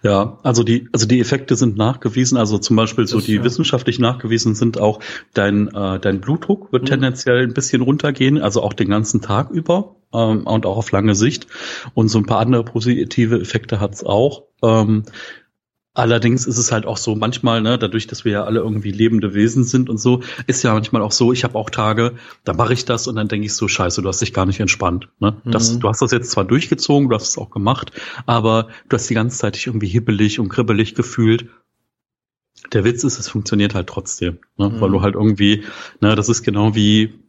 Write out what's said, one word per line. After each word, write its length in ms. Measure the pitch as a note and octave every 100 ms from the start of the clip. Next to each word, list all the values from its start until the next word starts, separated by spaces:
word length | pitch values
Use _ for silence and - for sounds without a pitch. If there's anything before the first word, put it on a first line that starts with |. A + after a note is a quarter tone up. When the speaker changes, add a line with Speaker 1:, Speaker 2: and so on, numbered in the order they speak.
Speaker 1:
Ja, 360 | G#2 G2+ G#2+ -
also 200 | C3+ A#2+
die, 240 | A#2 A#2 A#2+
also 120 | A#2 A2
die 140 | B2
Effekte 380 | A2+ C3+ C3+ A#2
sind 180 | B2 G2+
nachgewiesen, 600 | A2 B2+ A#2 A2+ B2+ B2+
also 200 | G#2+ G#2
zum 200 | - A2+
Beispiel 280 | A2 - A2+
so 120 | A2
Speaker 2:
Das, 80 | -
Speaker 1:
die 100 | G#2+
Speaker 2:
ja. 80 |
Speaker 1:
wissenschaftlich 560 | A#2+ A#2+ D#3 B2 - A#2+
nachgewiesen 560 | A#2 B2+ A2 A2+ A2+ G#2+
sind 240 | A#2 A2
auch, 220 | G#2 G#2+ - - -
dein, 340 | - G2+ G#2 G#2 G2+
äh, 240 | G2 F#2+
dein 220 | G2+ G2
Blutdruck 500 | F#2+ D#3+ - G3+ -
wird 120 | B2+
Speaker 2:
Mhm. 40 | C3
Speaker 1:
tendenziell 560 | C3+ C3 B2+ - B2
ein 100 | B2+
bisschen 280 | B2 - -
runtergehen, 560 | B2+ D3 D3 C3+ C3+ D3
also 260 | G#2 G#2
auch 100 | G#2
den 140 | - G2
ganzen 320 | G#2 G#2+ G#2+
Tag 320 | - G2+ C#3+
über, 460 | E3+ E3 F3+ G#3 _ _
ähm, 340 | A#2 A2+ G#2+ -
und 180 | A2 F#2
auch 120 | G2+
auf 140 | A2+
lange 240 | G2 G#2+ G2
Sicht. 320 | A2+ - - - - - -
Und 140 | - A2
so 100 | A2
ein 80 | G#2
paar 140 | A2
andere 240 | A#2 B2
positive 760 | A#2 A#2 A2+ A#2+ - - A2+ A#2
Effekte 400 | F2+ A2+ - G#2
hat's 240 | G2 G2+ -
auch. 380 | G2+ C3+ C#3 _ _
Ähm, 400 | A#2 A2+ G#2+ G#2+ G#2+ - - - _ _ _ _ _
allerdings 520 | - A#2 A#2 A#2 B2 A#2+
ist 100 | A#2
es 140 | A#2
halt 140 | A2+ G#2
auch 100 | -
so 200 | - G#2+
manchmal, 460 | A2 B2 A#2+ A2+
ne, 160 | A2 A#2+
dadurch, 300 | G#2+ A2 -
dass 160 | -
wir 80 | A#2
ja 120 | G2+ G#2
alle 160 | A2+
irgendwie 320 | A2 G#2+ G#2
lebende 400 | G2 A2+ A2+ G2
Wesen 320 | G2 A2+ B2 B2
sind 240 | B2+ B2+
und 80 | A2
so, 240 | B2+ B2 B2 - -
ist 160 | A#2+
ja 100 | B2
manchmal 280 | G#2+ G#2+ A#2
auch 100 | G#2
so, 220 | - A#2+
ich 100 | B2
habe 140 | B2 G#2+
auch 120 | G#2+
Tage, 440 | - G#2+ A2 A#2 A#2+ - - -
da 80 |
mache 180 | E2+ A2+
ich 140 | B2 -
das 240 | - -
und 80 | A2
dann 100 | G#2+
denke 180 | G#2 G#2+
ich 80 |
so, 140 | - G#2
„Scheiße, 340 | - F2+ -
du 60 | F#2+
hast 140 | F#2+
dich 120 | -
gar 120 | - F#2+
nicht 160 | F#2+
entspannt“, 480 | G2+ - F#2 F2 - _
ne? 220 | G2+ G#2
Das, 320 | - A2+ A2+ A#2
Speaker 2:
Mhm. 40 |
Speaker 1:
du 80 | A2
hast 120 | A2
das 100 | B2
jetzt 200 | B2 B2
zwar 140 | - G2
durchgezogen, 640 | B2+ - D#3+ - C#3+ C#3
du 60 | A2
hast 120 | -
es 100 | -
auch 120 | G#2+
gemacht, 420 | - G2+ C3 - - - - B2
aber 440 | A#2 A2 A2+ A2 - _
du 80 | A2+
hast 140 | -
die 60 | A2
ganze 220 | A#2 -
Zeit 180 | G#2 -
dich 120 | -
irgendwie 220 | A2 G2
hibbelig 500 | F#2+ A#2 G2+ G#2+ G#2
und 80 | G2+
kribbelig 480 | G#2+ A#2 G#2+ - -
gefühlt. 520 | A#2 - A2+ A#2 A#2 _ _ _ _ _ _ _ _ _ _ _ -
Der 140 | A2 G2+
Witz 180 | A#2+
ist, 160 | C#3 -
es 80 | -
funktioniert 480 | A2 - G#2 G2+ G2+
halt 120 | F2+
trotzdem, 500 | - - - F2 E2 _ -
ne? 120 | G2+
Speaker 2:
Mhm. 100 | A2+
Speaker 1:
Weil 120 | G2+
du 100 | F#2+
halt 140 | G2+ G2
irgendwie, 500 | G#2+ G2+ G2+ G#2+ - - - -
ne, 160 | G#2 G#2+
das 140 | G#2
ist 140 | A2+
genau 300 | - G#2 G#2+
wie 420 | G#2+ G#2 G#2+ G#2+ -